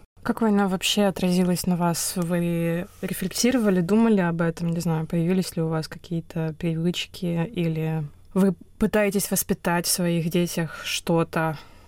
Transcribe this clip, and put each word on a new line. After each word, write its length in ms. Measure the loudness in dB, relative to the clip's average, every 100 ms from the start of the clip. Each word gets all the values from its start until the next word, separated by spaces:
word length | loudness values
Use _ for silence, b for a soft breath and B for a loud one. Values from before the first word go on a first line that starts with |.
| -14 -12
Как 200 | -6 0
война 260 | 2 4 2
вообще 380 | 0 -2 2 2
отразилась 600 | 2 0 2 2 2 0
на 120 | 2
вас? 360 | 2 0 -4 -4
Вы 720 | -2 0 0 0 -2 -2 -6 -8
рефлексировали, 800 | -8 -6 -6 0 2 4 4 2
думали 400 | 4 4 4 4
об 200 | 2 0
этом? 280 | -2 -2 -2
Не 100 | -2
знаю, 280 | 0 -2 -2
появились 480 | 0 2 0 0 -2
ли 80 |
у 40 | -2
вас 200 | -2 -4
какие-то 680 | -12 -8 -8 -6 -6 -6 -4
привычки, 920 | -4 -2 -2 -2 -6 -6 -4 -2 -2 -2
или 480 | -2 -2 -2 -2 -4 -10 -4 2
вы 180 | 2 2 -8 -2
пытаетесь 540 | 2 2 2 0 0
воспитать 560 | -2 -2 -2 0 0 0
в 40 |
своих 380 | 0 0 0 0
детях 520 | 0 0 -2 -4 -6
что-то? 720 | -8 -6 0 2 2 0 -2 -4 B B